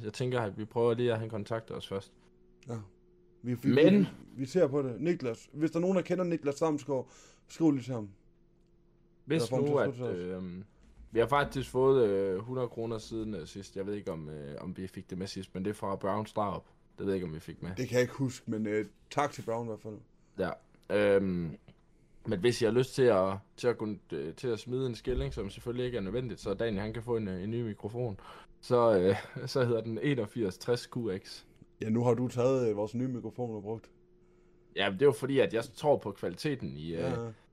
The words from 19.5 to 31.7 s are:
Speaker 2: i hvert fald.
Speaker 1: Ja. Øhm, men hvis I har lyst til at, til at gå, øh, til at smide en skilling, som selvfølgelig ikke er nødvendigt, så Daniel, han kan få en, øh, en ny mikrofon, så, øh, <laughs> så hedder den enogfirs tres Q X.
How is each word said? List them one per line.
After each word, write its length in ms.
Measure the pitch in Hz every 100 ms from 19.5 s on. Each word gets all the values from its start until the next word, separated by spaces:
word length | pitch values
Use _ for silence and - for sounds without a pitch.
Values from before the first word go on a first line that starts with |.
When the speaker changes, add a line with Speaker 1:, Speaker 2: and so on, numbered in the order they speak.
| 113 117
Speaker 2:
i 20 |
hvert 120 | 107
fald. 140 | 110 104 - _ _ -
Speaker 1:
Ja. 120 | 90 - _ _ - 101 104 98
Øhm, 400 | 98 87 85 - - - _ _ _ - 110
men 140 | 101
hvis 220 | 120 117
I 20 |
har 80 | 110
lyst 220 | 117 131
til 80 | -
at, 320 | 123 98 95 101 - -
til 120 | 123
at 100 | 110
gå, 100 | 110 98 -
øh, 220 | 76 76
til 140 | - 127
at 100 | 107
smide 280 | - 127 131
en 80 |
skilling, 400 | 110 135 127 139
som 160 | 120 101
selvfølgelig 360 | 107 120 123 123
ikke 120 | 117
er 40 |
nødvendigt, 380 | 95 120 127 98
så 140 | 110
Daniel, 260 | 98 113 98
han 120 | 107
kan 100 | 113
få 140 | 117 113
en, 120 | 101
øh, 140 | 92
en 60 | 101
ny 120 | 120
mikrofon, 580 | 113 101 107 120 123 95 - - - -
så, 380 | - 123 117 101
øh, 180 | 92 101 -
<laughs> 140 | - 127
så 160 | 139
hedder 160 | 120 117
den 180 | 113 110
enogfirs 560 | 143 131 104 123 98 -
tres 280 | - 120 -
Q 100 | 127 113 95
X. 200 | - - - _ -